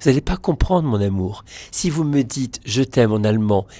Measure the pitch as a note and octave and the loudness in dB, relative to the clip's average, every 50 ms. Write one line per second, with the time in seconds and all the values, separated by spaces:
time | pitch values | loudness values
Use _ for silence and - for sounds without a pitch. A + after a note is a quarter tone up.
0 | - D3 B2+ D3 - - F3+ - - G3 D#3 - - - F#3 F3 D#3+ C#3 A2+ G2+ | 2 2 2 2 2 -2 -4 -2 -2 -2 0 0 0 2 2 0 2 0 0 0
1 | G2+ G2+ G2 F#2+ F#2 F#2 G#2 - - - - - - - - - - F3 D3 E3 | 0 0 0 -2 -4 -4 -6 -10 -16 -20 -20 -20 -16 -10 -6 -4 -2 -2 0 0
2 | D#3 D3 C#3+ C#3+ B2 A#2 - C#3 C3 B2 - - - A2+ G#2 B2+ C3+ B2+ - B2+ | 0 2 2 0 0 0 -4 -6 -6 -6 -8 -12 -8 -4 -2 0 0 0 2 2
3 | A#2 G#2+ G#2+ G#2+ G#2 G#2+ G#2+ A2 G#2+ G#2 G#2 F#2+ F#2+ - - - | 4 4 2 2 2 2 2 2 2 2 2 0 0 -4 -12 -10